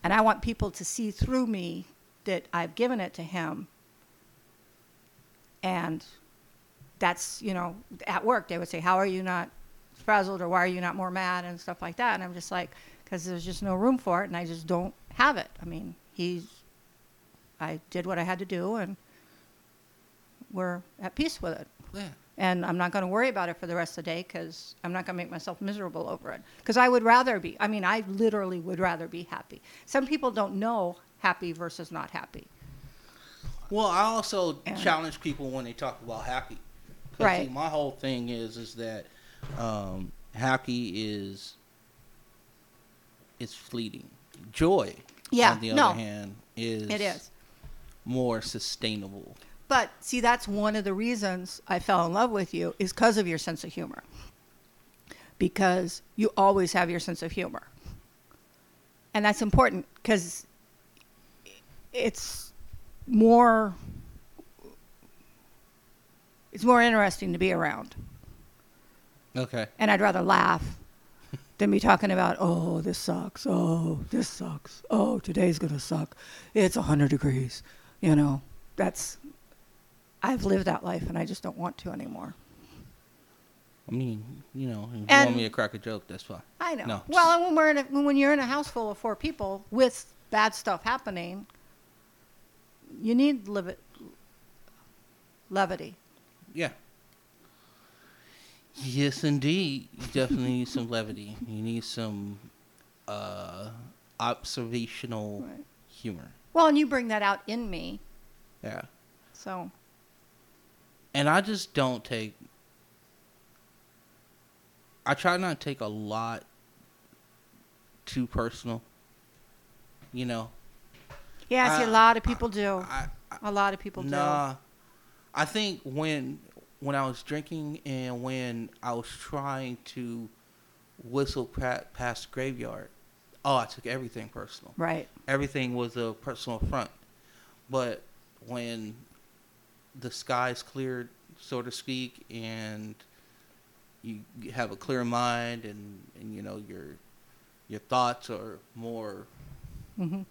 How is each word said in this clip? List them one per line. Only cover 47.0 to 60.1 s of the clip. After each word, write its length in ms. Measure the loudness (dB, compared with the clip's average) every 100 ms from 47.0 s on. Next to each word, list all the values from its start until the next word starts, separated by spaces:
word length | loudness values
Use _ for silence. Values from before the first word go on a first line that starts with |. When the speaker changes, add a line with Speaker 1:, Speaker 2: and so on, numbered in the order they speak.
Speaker 1:
is. 280 | -2 -4 -12 -20 -20 -20 -16 -16 -16 -16 -4
Speaker 2:
more 360 | 0 2 0
sustainable. 960 | -4 -6 -6 -4 -4 -4 -8 -12 -16 -20 -20 -20 0
Speaker 1:
But, 160 | 2 2 -6
see, 180 | -6 2
that's 280 | 4 4 0
one 280 | 0 2 0
of 80 |
the 100 | -2
reasons 640 | 0 0 0 -2 -4 -8 -14 -4
I 120 | -2
fell 260 | 4 4 4
in 80 |
love 160 | 2 2
with 240 | 2 -2
you, 220 | -2 -4 -2
is 160 | -4
'cause 240 | 4 6 6
of 100 | 2
your 120 | 0
sense 240 | -4 -6
of 100 | -8
humor. 300 | -8 -10 -10 -16 -20 -20 -20 _ _ _ _ _ _ -20 -20 -20 0
Because 640 | 0 4 4 4 0 -6 -12 0
you 160 | 0 6
always 360 | 6 6 4
have 180 | 2 2
your 80 | 0
sense 240 | -4 -6
of 80 | -6
humor. 320 | -4 -6 -8 -14 -18 -16 -16 -18 _ _ -20 _ _ _ _ _ _ _ 2
And 100 | 4
that's 160 | 4
important, 460 | 4 6 6 4 -8 -10
'cause 420 | 4